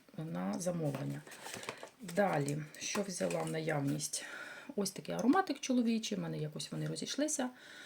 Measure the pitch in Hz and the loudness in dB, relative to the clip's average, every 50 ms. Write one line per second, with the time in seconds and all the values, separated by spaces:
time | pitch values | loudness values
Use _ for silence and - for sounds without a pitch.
0 | - - - - 156 165 170 180 185 196 214 208 170 180 170 165 156 143 135 135 | -20 -14 -10 -8 -6 -4 -4 -2 -2 -2 -2 0 0 0 0 0 0 0 0 0
1 | 143 143 139 143 - - - - - - - - - - - - - - - - | -2 -4 -4 -6 -8 -12 -14 -12 -10 -10 -10 -8 -8 -8 -8 -8 -10 -16 -14 -12
2 | 233 175 170 202 202 185 165 147 139 143 147 151 151 - - - - - - 208 | -10 -2 2 4 4 6 4 4 2 2 0 -2 -4 -6 -8 -8 -6 -2 0 0
3 | 196 196 175 - 185 175 170 165 160 160 160 160 156 160 156 143 139 139 147 151 | 0 0 0 0 0 2 2 0 0 0 -2 0 0 2 2 2 2 2 0 0
4 | - - - - - - - - - - - - - - - 208 196 - - - | -2 -2 -4 -4 -6 -6 -8 -10 -10 -10 -12 -12 -12 -6 -2 0 0 0 -2 -4
5 | 147 - 170 170 208 240 320 381 370 - 277 - - - 247 247 226 233 226 220 | -4 -2 0 4 6 8 8 8 6 4 0 -2 0 2 4 4 6 4 4 2
6 | 220 - 202 180 170 160 156 151 151 151 151 156 147 - 160 156 156 151 160 - | 2 0 -2 -2 -2 -2 -2 -2 -2 -2 -4 -6 -6 -4 -4 -2 -2 -2 -2 -2
7 | - - - - 294 302 - - 247 247 - - - - - - - | -4 -2 0 2 2 2 2 2 0 -2 -2 -8 -16 -16 -16 -14 -14